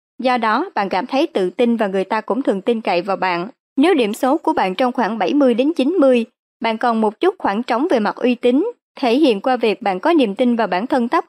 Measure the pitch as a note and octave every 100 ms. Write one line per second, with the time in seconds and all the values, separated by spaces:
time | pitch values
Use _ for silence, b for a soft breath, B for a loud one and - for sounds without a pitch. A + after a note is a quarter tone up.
0 | _ _ B3 B3 A3 A3 F#4+ - G3 F#3+
1 | B3 C4+ E4 A3+ F#3 - A#3+ A#3 G#3 F#3+
2 | F#3 A3 - G#3+ C#4 G3+ G#3+ A#3 A3 F#3+
3 | G3+ F#3+ F#3 F3 E3 - _ - D#4 F4
4 | G#3+ G#3+ C4 D4+ - - G3 F#3 B3+ B3
5 | G3+ A3 F#3 C#4 C4 A3+ C4+ E4+ C4 F#4
6 | C4+ B3 A3+ _ _ _ A3+ A3+ B3 A3+
7 | G#3+ G#3+ A3 - B3+ G3+ B3+ A#3 E4 C#4
8 | G3+ - B3+ A#3+ B3 B3+ G#4+ - _ -
9 | B3+ B3 D#4 G3+ C4+ B3+ A3+ G3 G3+ F#3
10 | D4 E4+ A#3 G3 B3+ A#3 G#3 F3+ A#3+ C#4
11 | A#3+ E4